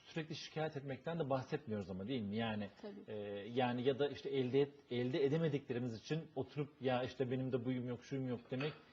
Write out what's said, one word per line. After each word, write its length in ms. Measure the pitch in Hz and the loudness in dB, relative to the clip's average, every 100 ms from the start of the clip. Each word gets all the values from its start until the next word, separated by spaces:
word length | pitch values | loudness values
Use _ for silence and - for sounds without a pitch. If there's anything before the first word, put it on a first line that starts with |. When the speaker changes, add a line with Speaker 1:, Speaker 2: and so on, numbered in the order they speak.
Speaker 1:
sürekli 300 | - 170 156 151 | -8 -6 -6 -8
şikayet 400 | - 156 156 139 | -6 -2 -2 -4
etmekten 420 | 139 127 - 170 | -6 -6 -2 0
de 120 | 139 | 2
bahsetmiyoruz 600 | 135 123 151 - 107 92 | 2 0 -4 -2 -2 -2
ama, 180 | 92 101 | -4 -2
değil 140 | 135 | -2
mi? 140 | 101 107 | 0 0
Yani, 340 | 113 107 98 - | 0 0 -4 -8
Speaker 2:
Tabii. 220 | 214 101 - | -12 -10 -8
Speaker 1:
e, 80 | 107 104 101 104 | -6 -4 -6 0
yani 280 | 120 123 123 | 2 4 4
ya 160 | 123 127 | 2 4
da 100 | 143 | 0
işte 200 | 131 139 | -2 -2
elde 320 | 135 123 135 | 0 4 4
et-, 180 | 143 - - | 4 0 -4
elde 340 | 120 123 165 | 0 2 4
edemediklerimiz 760 | 139 160 165 135 - 120 123 110 | 4 4 4 2 0 -2 -2 -4
için 220 | - 156 160 143 | -2 -4 -2 -4
oturup 320 | 131 143 143 - | -4 -4 -6 -2
"Ya 220 | 127 123 | 2 2
işte 260 | 127 - 123 | 2 0 0
benim 220 | 127 131 | 0 0
de 120 | 123 | 0
buyum 240 | 123 127 123 | 0 0 -2
yok, 160 | 120 | -6
şuyum 240 | - 139 127 | -4 -4 -2
yok." 120 | 120 - | -4 -4
demek 220 | 127 151 - - | -2 -2 -6 -6